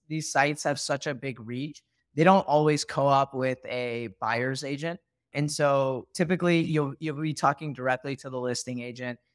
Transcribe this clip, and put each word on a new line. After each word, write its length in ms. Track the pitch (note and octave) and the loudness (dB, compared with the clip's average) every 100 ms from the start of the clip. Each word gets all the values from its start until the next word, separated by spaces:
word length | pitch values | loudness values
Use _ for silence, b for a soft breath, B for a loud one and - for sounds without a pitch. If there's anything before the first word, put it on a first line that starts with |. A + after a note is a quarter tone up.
| - | -8
these 240 | D#3 D3+ | -6 -2
sites 320 | C#3 C#3+ D3 | 2 2 0
have 160 | D3+ C#3 | -2 -4
such 280 | - C#3 D3+ | -2 -4 -4
a 60 | |
big 260 | B2+ C3+ A#2+ | -6 -8 -10
reach, 420 | A2 B2 D3+ - _ _ _ D3 | -10 -8 -8 -12 _ _ _ 4
they 80 | |
don't 220 | E3 F#3+ - | 6 6 6
always 360 | D3+ D3+ D3 | 4 4 2
co-op 500 | - - C#3 C#3 C#3 | 0 0 4 4 2
with 260 | C3 C3 B2+ - | 0 -2 -2 -6
a 440 | B2 B2 A#2 A2+ F#2+ | -6 -4 -6 -8 -6
buyer's 440 | A2+ A#2 B2+ C3+ | -2 -2 -2 -4
agent. 360 | C#3 C#3+ E3 F3 _ _ _ | -6 -6 -6 -8 _ _ _
And 180 | C#3+ D3 | -4 -2
so 560 | D3 D3 C#3 C3+ C3 - | 2 4 4 2 -2 -6
typically 460 | - D#3 F3+ F3 E3+ | -2 0 2 4 4
you'll, 340 | E3 D#3 C#3 C3+ | 4 2 0 -2
you'll 220 | D#3 C#3+ | -6 -4
be 120 | D#3 | -4
talking 400 | C#3+ C#3+ D3 D#3 | 2 2 2 -4
directly 420 | B2+ B2+ B2+ C#3 C3+ | -4 -2 -2 -4 -8
to 120 | C3+ | -8
the 100 | B2+ | -6
listing 420 | B2 A#2+ - B2 | -4 -4 -6 -8
agent. 360 | B2 A#2+ B2 A#2+ _ | -10 -10 -10 -10 _